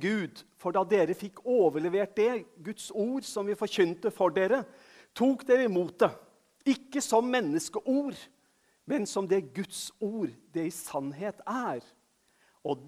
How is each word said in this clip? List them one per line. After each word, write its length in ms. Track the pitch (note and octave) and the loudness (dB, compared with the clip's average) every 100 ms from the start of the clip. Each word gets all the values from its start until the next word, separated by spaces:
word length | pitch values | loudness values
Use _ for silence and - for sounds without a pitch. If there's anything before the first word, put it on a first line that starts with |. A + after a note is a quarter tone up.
Gud, 400 | F3 G#3+ E3 - - _ | 0 0 -2 -8 -20 _
for 140 | F3+ F#3+ | -2 0
da 80 | F#3 | 2
dere 280 | G#3 D#3+ F#3 | 4 4 0
fikk 240 | G3+ - B3 | -8 -10 0
overlevert 640 | B3 E3+ D3 E3+ F#3+ G3+ G#3+ | 4 4 4 0 0 0 2
det, 240 | A3 A#3+ E3+ - | 2 0 -6 -14
Guds 300 | E3 - - | -12 -12 -8
ord, 340 | A#3 A3 C4 - | -4 -2 -2 -6
som 200 | G#3+ G3+ | -6 -4
vi 100 | G#3 | -2
forkynte 540 | G#3 - E3+ D#3+ A3 | -2 2 2 2 -4
for 200 | - F3+ D#3 | 2 2 4
dere, 260 | F#3+ C4 - - - - - - | 2 2 -2 -14 -20 -20 -20 0
tok 300 | B3+ C4+ - | 2 2 4
dere 180 | B3+ B3 | 4 4
imot 280 | F3+ F3 - | 2 -2 2
det, 80 | G3+ - - _ _ _ C#4 B3+ | 0 0 -14 _ _ _ 0 0
ikke 260 | - C#4+ | -2 -6
som 240 | - A3+ B3 | 2 2 4
menneskeord, 880 | B3+ E3+ D#3 - - - C4+ C#4 F#3 - _ _ _ _ _ - | 0 0 -2 -4 -6 0 0 0 -8 -16 _ _ _ _ _ -4
men 200 | C#4+ G3+ | -2 -2
som 200 | G3 F#3+ | -2 0
det 220 | G3 D3 C3+ | 0 0 -8
Guds 340 | G3 - - - | -10 -10 -14 -8
ord 280 | G#3 A3 D#3 A2+ _ | -6 -4 -6 -8 _
det 140 | E3+ D#3+ | -6 -6
i 60 | |
sannhet 680 | - - D3 C#3 D3 G3+ - - | -6 -8 -6 -6 -6 -8 -8 -6
er. 340 | B3 A#3 B2+ - _ _ _ _ _ _ _ | -6 -4 -6 -10 _ _ _ _ _ _ _
Og 220 | - C3 | -6 -6